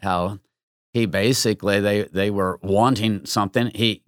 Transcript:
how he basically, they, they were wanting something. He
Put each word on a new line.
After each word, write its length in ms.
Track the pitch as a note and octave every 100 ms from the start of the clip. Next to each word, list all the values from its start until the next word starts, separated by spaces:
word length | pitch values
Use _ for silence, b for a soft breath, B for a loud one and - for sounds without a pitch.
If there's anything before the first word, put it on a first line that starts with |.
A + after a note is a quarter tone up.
how 360 | F#2+ F2+ F#2 G2+ _ _ _ _ _
he 140 | A#2+ A2
basically, 760 | F#2+ A2 B2+ A2+ G#2 G2+ G2+
they, 220 | G2+ G#2
they 260 | G2+ F2+ G2+
were 300 | G2 F#2 F2
wanting 640 | G2 G2 B2+ A#2 G#2+ G2+
something. 460 | - A2 G2 A#2+ A#2
He 280 | - A#2 G2+